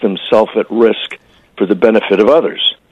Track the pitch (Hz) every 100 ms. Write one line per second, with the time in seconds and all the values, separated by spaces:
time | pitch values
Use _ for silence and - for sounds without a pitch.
0 | 110 92 - 113 107 110 - 110 113 95
1 | - - _ _ _ - 95 95 113 110
2 | - 98 107 156 143 - - - _